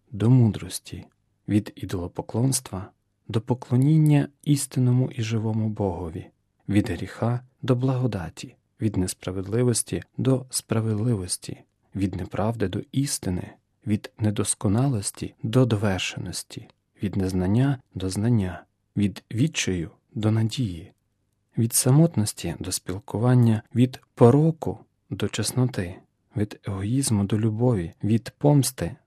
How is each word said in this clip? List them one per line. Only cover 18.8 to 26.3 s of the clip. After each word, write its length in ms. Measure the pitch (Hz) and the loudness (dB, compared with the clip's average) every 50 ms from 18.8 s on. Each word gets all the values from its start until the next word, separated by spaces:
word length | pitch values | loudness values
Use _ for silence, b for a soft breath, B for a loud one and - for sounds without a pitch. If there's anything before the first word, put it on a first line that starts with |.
| _ _ - | _ _ -2
від 280 | - 101 101 92 - - - | 0 0 0 -2 -4 -12 -8
відчаю 600 | - 110 135 165 165 - - - 92 90 80 104 - _ _ _ - | -2 -2 -2 0 -2 -2 -4 -2 -2 -4 -4 -6 -10 _ _ _ -6
до 160 | - 104 107 | -2 0 2
надії, 640 | 110 110 110 110 - - 127 101 87 82 92 - _ _ _ _ _ _ _ _ _ _ _ _ _ - | 2 2 0 0 -2 -4 -4 -4 -6 -8 -14 -18 _ _ _ _ _ _ _ _ _ _ _ _ _ -2
від 140 | 117 117 - | -2 0 0
самотності 840 | - - 127 131 147 165 170 170 - 107 107 - - - 87 82 - | 0 2 4 6 6 6 4 2 0 -2 -2 -2 -6 -6 -6 -6 -6
до 140 | - 90 90 | -8 -8 -8
спілкування, 880 | - - - 90 101 - - - 104 113 123 127 127 120 117 110 107 - _ - | -8 -6 -8 -10 -10 -8 -6 -4 0 2 4 6 6 6 4 4 2 -2 _ 0
від 260 | 113 123 127 127 - _ _ _ | 2 2 0 0 -6 _ _ _
пороку 640 | - 123 117 123 143 156 165 160 - - 92 87 - - _ _ _ _ - | 8 8 8 8 8 4 4 2 0 -4 -8 -8 -8 -12 _ _ _ _ -12
до 180 | - 101 107 98 | -8 -4 -4 -4
чесноти, 640 | - - 107 - - 123 127 123 123 - 95 87 90 - - _ _ _ _ _ | -4 -4 -6 -4 0 0 0 0 0 -4 -6 -6 -8 -14 -20 _ _ _ _ _